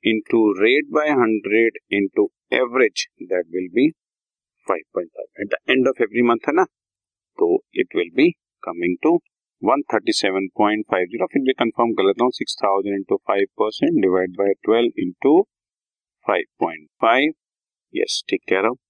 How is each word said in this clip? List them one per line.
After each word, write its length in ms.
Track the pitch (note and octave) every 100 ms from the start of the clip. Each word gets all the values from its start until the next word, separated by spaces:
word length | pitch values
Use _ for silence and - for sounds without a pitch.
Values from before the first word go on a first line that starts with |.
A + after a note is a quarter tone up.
into 380 | - A2 - A#2 G#2+ F#2+
rate 340 | G#2+ C3+ D3 D#3
by 100 | D3+ C#3
hundred 600 | A#2 A2 G#2 G#2+ A2+ - _
into 320 | G2+ G2 - G#2 _ _ B2
average, 440 | B2+ B2 A2+ - - _ F2+
that 180 | F#2 E2
will 120 | F2 F#2 A2
be 60 | D3+ - _ _ _ _ _ _ -
five 160 | F2+ - -
point 140 | F2
five। 180 | - - -
At 60 | G#2
the 40 | - -
end 160 | C3 C3
of 80 | C3
every 180 | A2+ G#2+ A#2+
month 180 | A#2 -
है 60 | D#3
ना, 80 |
तो 840 | F#3+ _ _ _ _ _ _ - E2+ E2+ _ -
it 140 | - E2
will 140 | E2+ E2
be 80 | D#3+ - _ _
coming 300 | - E2+ F2 F2+ D#3
to 60 | E3+ _ _ _ _
one 220 | G2+ C3 -
thirty 200 | A2 A2+ A2
seven 280 | G2 F#2+ G2 -
point 240 | G#2 G#2+ G#2+
five 140 | F#2 F2+ A2
zero। 120 | -
फिर 100 | C#3+ C3
भी 60 | C3
कंफर्म 300 | A#2 - A#2+ F#2+
कर 80 | F#2+
लेता 160 | G2+
हूँ, 80 | B2 -
six 180 | - -
thousand 360 | G#2 G2 G2+ G2
into 180 | G2 G2+ -
five 180 | G2 G2 -
percent 380 | G#2+ - C#3+ E3 F#2+
divide 320 | F2+ F#2 F2+
by 80 | G2+ G2 -
twelve 340 | A2+ A#2+ -
into 300 | F#2 F2 C3+ D#3+ G3+ _ _ _ _ _ _ _ -
five 220 | F#2+ - _
point 240 | E2 D#2+ D2+ _ A2+
five, 280 | B2 D3 D#3 _ _ _ _ _
यस, 300 | G#2 - - -
ठीक 140 | F#2+ -
कह 100 | F#2+
रहा 100 | A2+
हूँ 100 | B2+ _